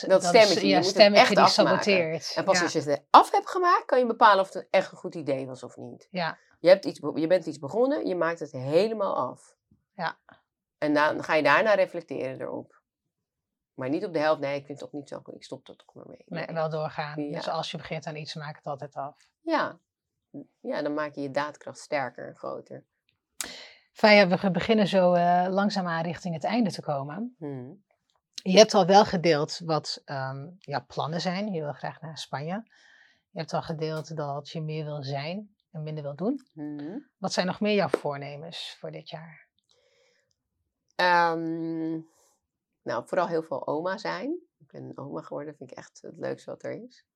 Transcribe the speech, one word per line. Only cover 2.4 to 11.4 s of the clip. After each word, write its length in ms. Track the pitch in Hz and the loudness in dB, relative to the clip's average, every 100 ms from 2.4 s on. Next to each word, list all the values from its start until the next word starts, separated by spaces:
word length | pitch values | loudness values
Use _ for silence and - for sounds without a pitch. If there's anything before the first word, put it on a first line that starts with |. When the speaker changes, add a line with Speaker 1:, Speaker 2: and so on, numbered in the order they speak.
Speaker 1:
pas 140 | 185 185 | 2 2
Speaker 2:
Ja. 60 | |
Speaker 1:
als 100 | 175 | 2
je 80 | 160 | -2
het 220 | 143 143 _ | -2 -4 _
af 220 | 269 - | 8 8
hebt 180 | 403 403 | 4 -2
gemaakt, 360 | 370 349 403 - | 0 2 2 2
kan 140 | 262 | 2
je 60 | 247 | 2
bepalen 380 | 226 226 190 | 6 6 6
of 100 | 190 | 2
het 140 | 185 - | -6 -2
echt 220 | 190 185 | 0 0
een 60 | - | -6
goed 180 | 185 165 | -12 -8
idee 300 | 139 135 131 | -4 -4 -6
was 160 | 127 | -12
of 140 | 123 - | -16 -16
niet. 300 | 123 - _ | -16 -18 _
Speaker 2:
Ja. 260 | 180 165 - _ _ | -8 -6 -8 _ _
Speaker 1:
Je 80 | 165 | 8
hebt 160 | 190 - | 8 6
iets 140 | - | -8
be-, 200 | 147 147 | -6 -4
je 80 | 160 | 2
bent 180 | 180 165 | 0 0
iets 140 | 143 | -10
begonnen, 480 | 139 202 262 311 247 | -6 -2 0 0 -2
je 80 | 180 | -2
maakt 240 | 160 170 | -2 -4
het 120 | 147 | -8
helemaal 640 | 131 131 160 214 220 190 - | -8 0 2 2 0 -4 -2
af. 400 | 127 156 - _ _ _ _ - | -4 -8 -20 _ _ _ _ -8
Speaker 2:
Ja. 220 | 165 - _ - _ _ _ _ | -8 -8 _ -20 _ _ _ _
Speaker 1:
En 160 | 151 | 0
dan 300 | 147 151 147 | 2 2 0
ga 100 | 143 | 0
je 80 | 160 | 2